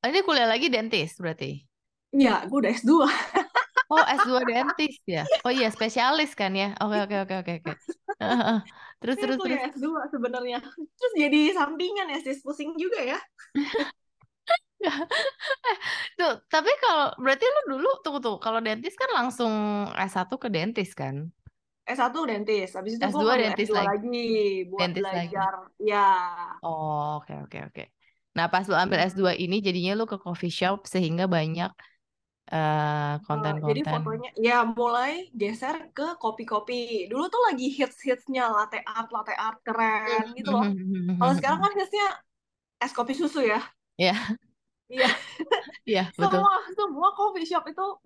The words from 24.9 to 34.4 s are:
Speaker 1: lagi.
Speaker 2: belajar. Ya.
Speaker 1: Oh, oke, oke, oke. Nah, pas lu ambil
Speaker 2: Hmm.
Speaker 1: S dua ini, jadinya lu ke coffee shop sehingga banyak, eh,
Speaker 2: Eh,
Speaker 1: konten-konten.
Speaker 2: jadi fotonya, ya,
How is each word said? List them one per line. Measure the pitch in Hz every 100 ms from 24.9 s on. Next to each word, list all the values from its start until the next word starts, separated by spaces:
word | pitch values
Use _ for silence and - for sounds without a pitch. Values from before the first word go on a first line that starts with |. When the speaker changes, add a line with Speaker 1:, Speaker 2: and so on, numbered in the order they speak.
| 175 196
Speaker 1:
lagi. | 180 170
Speaker 2:
belajar. | 190 190 190 185 _
Ya. | 214 202 196 185 180 175 175 185 165
Speaker 1:
Oh, | 160 156 151 147 151
oke, | - 147 143
oke, | - -
oke. | - 58 _ _ _ _
Nah, | - 170
pas | 185 190
lu |
ambil | 170 185 190
Speaker 2:
Hmm. | 180
Speaker 1:
S |
dua | 190 190 175
ini, | 175 196
jadinya | 196 180 180
lu | 208 226
ke | 196
coffee | - 175 175
shop | - 185 196 -
sehingga | 185 170 165 185
banyak, | 170 156 165 185 - - _ _ _ _ _ -
eh, | 160 156 151 151 151 147 147
Speaker 2:
Eh, | -
Speaker 1:
konten-konten. | 151 151 151 151
Speaker 2:
jadi | 143 294
fotonya, | 156 156 226 247
ya, | -